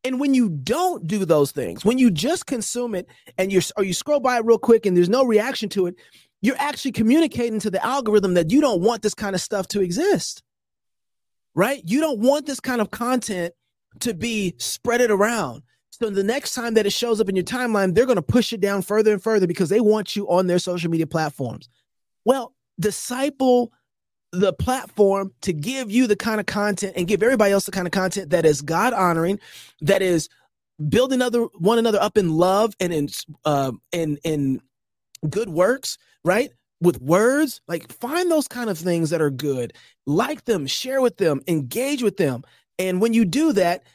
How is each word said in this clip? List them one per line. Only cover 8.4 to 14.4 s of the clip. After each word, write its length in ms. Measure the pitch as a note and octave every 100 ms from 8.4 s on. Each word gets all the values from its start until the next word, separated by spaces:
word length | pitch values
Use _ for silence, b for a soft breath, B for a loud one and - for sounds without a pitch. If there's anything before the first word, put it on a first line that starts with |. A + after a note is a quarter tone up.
| D#3+
you 100 | B3+
don't 200 | D4+ G3
want 200 | F#3+ A#3
this 120 | G#3+
kind 220 | - G#3 F#3
of 60 |
stuff 260 | - G#3 F3+
to 120 | G#3
exist, 600 | F#3 F3+ F#4 E4+ - - _ _ _ _ _ _ _ _ _ _ _ E3+
right? 260 | G#3 C#4 E3
You 140 | A#3+
don't 200 | D#4 A#3+
want 260 | A#3+ C#4+ D4
this 160 | C4+
kind 180 | - B3
of 120 | G#3
content 640 | - A#3+ B3+ A3+ F#3+ F3 - _ _ _ -
to 140 | A#3+
be 420 | F3+ A#3 A3